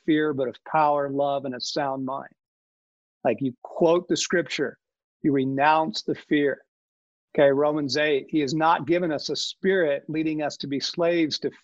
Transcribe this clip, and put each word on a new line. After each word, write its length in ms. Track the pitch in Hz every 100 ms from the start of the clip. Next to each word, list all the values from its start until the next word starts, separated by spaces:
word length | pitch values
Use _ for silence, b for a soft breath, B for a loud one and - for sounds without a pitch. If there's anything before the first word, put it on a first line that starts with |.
| -
fear, 280 | 156 151
but 140 | 139 123
of 80 | - -
power, 400 | 156 151 147 143
love, 360 | 139 143 139 139
and 100 | 123
a 60 |
sound 440 | - 160 139 135 131
mind. 280 | 139 - _ _ _ _ _ _ _ _ _
Like, 140 | 135 110
you 120 | 135 -
quote 440 | - - 165 175 175
the 100 | 151
scripture, 600 | - 175 151 - 123 - _ _ _ _
you 100 | 160
renounce 680 | 139 131 135 147 156 160 -
the 120 | - 143
fear. 460 | - 151 143 131 _ _ _ _ _ _ _ -
Okay, 140 | 139
Romans 460 | 139 147 151 143 143
eight, 300 | 151 139 -
he 100 | 156
has 120 | 139
not 320 | 156 160 170 147
given 260 | 175 175
us 180 | 143 -
a 60 | 143
spirit 680 | - - 190 190 156 143 -
leading 360 | 156 160 156
us 120 | 143 -
to 100 | 143
be 120 | 139
slaves 600 | - - 170 170 156 -
to 100 | 139 -